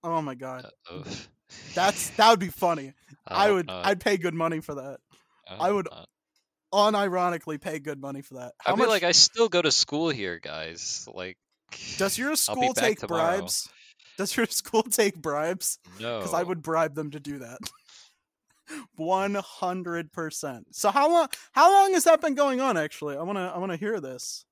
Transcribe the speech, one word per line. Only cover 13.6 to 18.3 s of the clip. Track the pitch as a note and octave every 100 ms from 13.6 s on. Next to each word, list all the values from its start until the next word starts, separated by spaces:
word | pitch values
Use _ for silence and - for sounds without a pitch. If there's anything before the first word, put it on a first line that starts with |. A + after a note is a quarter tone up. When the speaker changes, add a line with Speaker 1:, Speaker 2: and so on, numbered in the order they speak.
| - - - _ - -
Speaker 1:
Does | G3 -
your | A3+
<laughs> |
school | - - A3+
take | A3 A3+ G#3 F3+
bribes? | D3+ D3 D#3 F#3 - - - F#2
'Cause | A2+ A#2+ -
I | E3
Speaker 2:
No. | F3+
Speaker 1:
would | F3+
bribe | D#3 D#3+ D#3+
them | C#3+ D3+
to | D3
do | C#3+ C#3+
that. | A#2 A#2+ - _ _ - - _ _